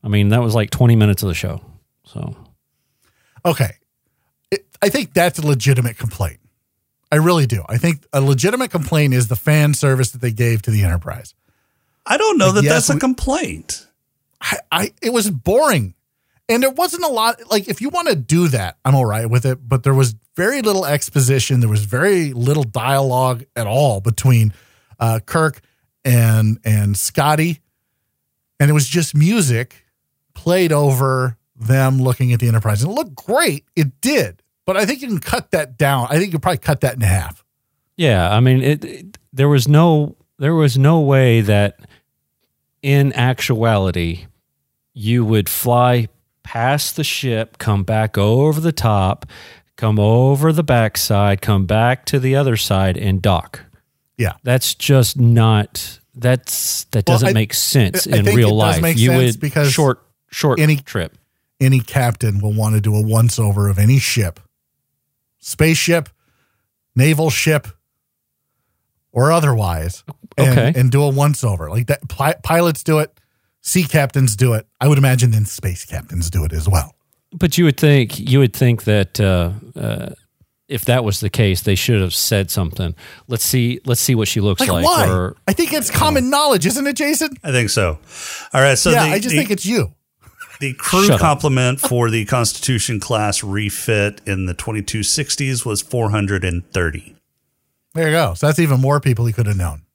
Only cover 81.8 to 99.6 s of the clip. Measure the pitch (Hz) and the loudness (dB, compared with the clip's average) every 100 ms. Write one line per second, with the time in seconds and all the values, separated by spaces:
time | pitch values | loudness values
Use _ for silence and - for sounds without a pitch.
81.8 | - 113 90 - - 104 92 - 87 - | 0 0 0 -2 -2 -2 -2 -4 -6 -4
82.8 | 87 82 - - - 117 - 131 120 123 | -8 -8 -16 -20 -10 -6 -2 0 -2 -4
83.8 | - 117 - 120 104 - 101 92 262 87 | -4 -2 0 0 0 0 0 0 0 0
84.8 | 294 349 220 92 92 - - 196 339 302 | 0 2 2 0 -2 -6 -4 -2 -2 -2
85.8 | 233 - 311 294 254 285 302 220 143 247 | -4 -2 0 0 0 0 2 2 0 -2
86.8 | 277 269 294 302 311 269 165 127 113 - | -4 -2 -2 -2 -4 -8 -4 -2 0 0
87.8 | 92 80 _ - - - - 139 135 131 | -2 -4 _ -18 -14 -14 -4 2 2 2
88.8 | 180 240 175 196 240 170 247 202 190 233 | 2 2 2 0 -2 -2 0 -4 -2 -2
89.8 | 98 - _ _ - _ - - 139 127 | -4 -8 _ _ -20 _ -20 -10 -8 -8
90.8 | - 180 202 120 165 143 151 131 127 135 | -2 2 4 4 2 0 0 0 0 -2
91.8 | - 123 117 113 101 127 117 - - 123 | -4 0 0 -2 -2 -2 -2 -4 -4 -4
92.8 | - 110 - 110 107 101 101 98 107 - | -2 -6 -4 -2 -2 -4 -6 -4 -4 -6
93.8 | - 107 101 104 - 98 92 87 - 110 | -2 0 -2 -6 -8 -4 -4 -6 -8 -8
94.8 | 101 110 101 - 147 - 139 127 120 104 | -6 -6 -4 -4 -4 -6 -4 -4 -4 -6
95.8 | - 127 110 104 101 98 90 87 - 95 | -4 -4 -2 -2 -2 -2 -2 -6 -6 -4
96.8 | 85 80 - - _ _ _ _ _ _ | -4 -6 -16 -20 _ _ _ _ _ _
97.8 | _ 165 160 160 139 87 147 151 160 131 | _ -4 -2 0 -2 0 0 2 2 2
98.8 | 131 143 139 120 120 110 107 98 | 2 0 0 -2 -2 -2 -2 -2